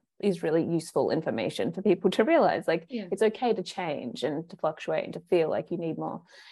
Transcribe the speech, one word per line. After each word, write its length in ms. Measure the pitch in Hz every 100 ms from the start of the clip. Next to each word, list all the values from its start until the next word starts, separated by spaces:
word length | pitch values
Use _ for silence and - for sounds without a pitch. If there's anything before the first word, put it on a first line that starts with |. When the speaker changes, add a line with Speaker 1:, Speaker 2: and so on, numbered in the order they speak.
| _ -
Speaker 1:
is 220 | 208 175
really 200 | 170 160
useful 480 | 156 165 156 139 117
information 640 | 160 160 110 90 - 98
for 100 | 170
people 280 | 208 175 -
to 140 | 190
realize, 440 | 233 330 185 - -
like, 180 | 170 -
Speaker 2:
Yeah. 200 | 240 180
Speaker 1:
it's 120 | 196
okay 300 | 220 214 247
to 80 | 214
change 600 | 175 - 175 143 120 -
and 260 | 143 147 165
to 60 | -
fluctuate 480 | 156 160 - 156
and 100 | -
to 60 | 170
feel 280 | - 180 156
like 220 | 104 160
you 80 | 165
need 200 | 165 156
more 240 | 160 - - - -